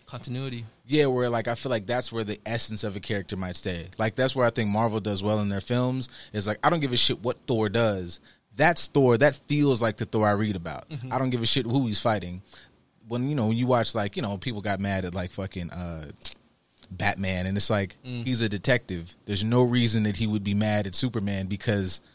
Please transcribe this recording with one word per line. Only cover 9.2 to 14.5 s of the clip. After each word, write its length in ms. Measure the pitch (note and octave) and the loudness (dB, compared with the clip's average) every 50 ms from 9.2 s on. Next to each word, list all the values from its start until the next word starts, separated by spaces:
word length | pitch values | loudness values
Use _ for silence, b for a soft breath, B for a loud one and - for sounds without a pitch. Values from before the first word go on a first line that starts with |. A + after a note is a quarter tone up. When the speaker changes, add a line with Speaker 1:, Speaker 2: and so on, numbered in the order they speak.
| C#3 D3 C#3 - - | 6 4 2 2 -4
Speaker 2:
feels 340 | - D3 D3 C#3+ C#3+ B2+ A2 | -2 2 2 4 4 4 4
like 180 | A#2 A2 G2+ - | 2 0 0 -2
the 60 | A2+ | -4
Thor 220 | - - A2 G#2+ | -2 0 2 4
I 60 | G#2 | 4
read 240 | G2+ G2+ A2 G#2 G2 | 4 4 2 0 -2
about. 320 | F2+ E2+ D#2+ C#2+ C2 - - | -4 -6 -8 -10 -12 -12 -12
Speaker 1:
Mm-hmm. 220 | D3+ A#2 A#2 B2+ | -12 -10 -6 -4
Speaker 2:
I 60 | A#2+ B2+ | -2 0
don't 120 | C3+ C3 | 0 0
give 120 | B2 A#2 | 0 0
a 40 | A2+ | 2
shit 180 | - - C#3 A2 | 2 2 2 2
who 220 | A#2 A#2 C#3 C3 | 2 2 2 2
he's 140 | A2 G#2 - | 2 0 0
fighting. 420 | - A#2+ G#2+ G2 F2+ F2+ F2+ F#2+ - B B B B B B B _ _ _ _ - | 2 2 0 0 -2 -6 -10 -10 -12 B B B B B B B _ _ _ _ -12
When, 220 | A2 A#2 B2 B2+ C#3+ | -6 -4 -2 -2 0
you 80 | D3+ | 0
know, 100 | C3+ G#2+ | 2 2
when 100 | A2 A2+ | 2 2
you 120 | A#2 B2+ B2+ | 2 2 4
watch, 260 | B2 A#2 A2 - - | 4 4 2 0 -2
like, 220 | A2 G2+ G2+ - | -2 -2 -2 -2
you 60 | F#3+ | -4
know, 140 | B2+ G2+ G2+ | -4 -4 -4
people 260 | F#2 - B2+ | -4 -4 -6